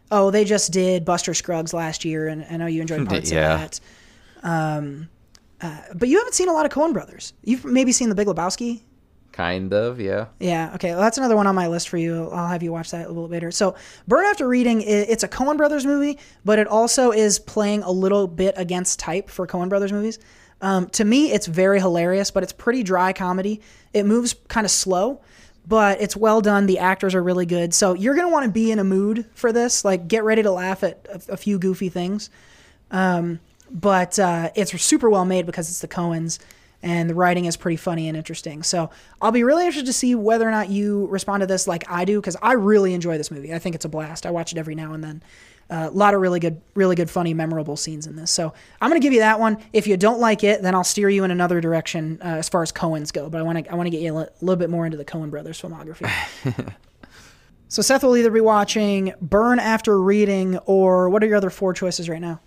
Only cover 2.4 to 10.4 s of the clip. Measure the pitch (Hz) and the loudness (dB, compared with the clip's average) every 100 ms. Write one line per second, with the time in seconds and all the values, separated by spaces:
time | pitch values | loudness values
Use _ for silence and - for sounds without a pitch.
2.4 | 156 165 170 160 165 151 107 98 - 80 | -8 -6 -4 -4 -4 -4 -2 -2 0 0
3.4 | 78 80 - - - - - _ - - | 2 0 -4 -12 -18 -20 -20 _ -20 -10
4.4 | 170 165 156 151 147 143 165 _ _ _ | -4 -2 -2 -4 -8 -12 -16 _ _ _
5.4 | _ - 170 151 - 175 247 381 494 - | _ -16 -14 -14 -12 -2 2 2 2 0
6.4 | 359 311 294 269 330 214 - - - - | 2 2 0 2 0 0 -6 -16 -18 -8
7.4 | - 254 269 254 262 - 233 196 202 165 | -2 -2 2 2 4 2 0 0 0 0
8.4 | 180 - 240 233 _ _ _ _ _ - | -2 -4 -6 -8 _ _ _ _ _ -4
9.4 | 87 92 95 104 117 123 95 101 113 - | -2 -2 0 0 0 -4 -4 -4 -6 -6